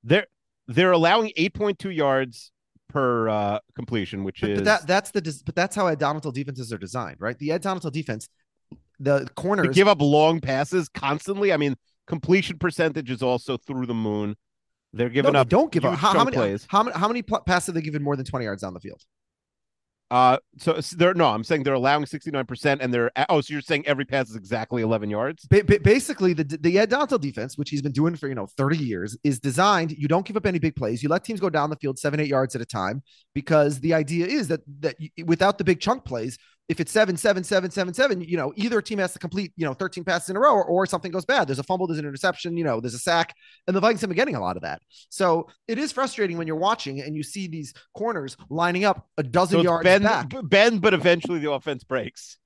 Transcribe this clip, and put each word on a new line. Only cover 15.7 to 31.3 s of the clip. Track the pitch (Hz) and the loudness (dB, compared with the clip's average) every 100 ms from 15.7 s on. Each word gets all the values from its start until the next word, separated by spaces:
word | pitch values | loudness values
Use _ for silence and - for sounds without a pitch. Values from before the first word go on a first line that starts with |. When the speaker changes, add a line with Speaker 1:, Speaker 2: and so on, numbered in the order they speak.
Speaker 2:
give | 175 | 2
up. | 131 | 0
Speaker 1:
huge | - | 2
Speaker 2:
How, | 185 | 2
how | |
Speaker 1:
chunk | 196 240 | 4 2
Speaker 2:
many, | 135 | 2
Speaker 1:
plays. | 104 101 - | -2 -2 0
Speaker 2:
how | 196 | 0
many, | 240 165 | 0 0
how | 208 | -2
many | 240 | -2
pl-, | 208 180 | -2 -4
passes | - 180 180 | 0 0 0
have | 165 | -6
they | |
given | 156 151 | -4 -4
more | 143 143 | -2 -4
than | 127 | -4
twenty | 131 113 | -6 -6
yards | 98 | -6
down | 95 | -8
the | 90 | -10
field? | 98 - _ _ _ _ _ _ _ _ _ _ _ | -16 -18 _ _ _ _ _ _ _ _ _ _ _
Speaker 1:
Uh, | 123 127 131 _ - | 4 6 4 _ -6
so, | - | -2
s-, | 160 - | -2 -4
they're, | 175 175 196 | 2 2 6
no, | 151 | 2
I'm | 107 | 2
saying | 110 160 | -2 -2
they're | 135 | 0
allowing | 135 131 151 143 | 2 4 2 0
sixty-nine | 147 160 143 127 | -8 -6 -6 -6
percent | 123 151 139 | -4 0 0
and | 127 | 0
they're | 120 117 - | 0 0 0
a-, | 143 | 2
oh, | 160 | 0
so | 135 | 0
you're | 147 | -8
saying | - 147 147 | -2 -2 0
every | 139 135 | -2 -2
pass | 135 120 | -2 -4
is | 110 | -8
exactly | 92 113 110 123 | -6 -6 -4 -2
eleven | 110 113 104 | 0 -2 -2
yards? | 104 127 160 - | -4 -4 -6 0
Speaker 2:
Ba-, | 202 | 2
ba-, | 208 208 | 4 2
basically, | 196 247 - 285 185 | 4 2 0 -2 0
the, | 165 | 0
the | 147 156 160 185 | -4 0 2 4
Ed | 214 | 2
Donatell | 254 277 254 | 0 0 0
defense, | 143 120 120 - | -2 -6 -10 -8
which | 143 | -6
he's | 143 | -4
been | 139 | -2
doing | 135 160 170 | 2 0 0
for, | 139 | -6
you | 127 | -6
know, | 98 - | -8 -2
thirty | 135 160 | 0 2
years, | 131 98 101 110 | -2 -4 -6 -2
is | 147 123 | -2 0
designed, | 139 123 196 196 165 | -2 2 4 4 0
you | 151 143 | -4 0
don't | 165 196 | 0 0
give | 214 | -2
up | 196 | -2
any | 180 | 0
big | 156 143 | -2 -2
plays. | 117 117 | -6 -4
You | 143 | 0
let | 175 | -2
teams | - | -2